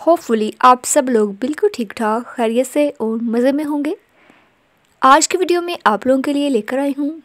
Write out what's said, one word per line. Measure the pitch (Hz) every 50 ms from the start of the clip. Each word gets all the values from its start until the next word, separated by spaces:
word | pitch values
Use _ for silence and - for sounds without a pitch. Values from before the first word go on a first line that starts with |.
| - 320
Hopefully | 339 339 - - 233 220 214 214 - -
आप | - 254 254 247 -
सब | - - 302 269 254
लोग | 247 220 214 208 196
बिल्कुल | 196 - 254 302 - - 415 415
ठीक | - 233 190 - -
ठाक, | 233 214 214 233 240 - - -
खैरियत | 233 226 226 240 262 262
से | - 294 294 285
और | 285 - 226 220 220 233
मज़े | 233 233 220 240 247 269
में | 277 294 302
होंगे। | 285 302 294 285 302 370 - _ _ _ _ _ _ - _ _ _ _ _ _ _ _ _ _ _ _ _ -
आज | 262 269 311 320 -
की | - 359
वीडियो | 370 330 349 349
में | 339 349 349 - -
आप | 208 214 202 - 254
लोगों | 262 269
के | 262 294 285
लिए | 285 285 285
लेकर | 269 220 214 - 254 269
आई | 277 285 269 277
हूँ | 294 285 320 320 -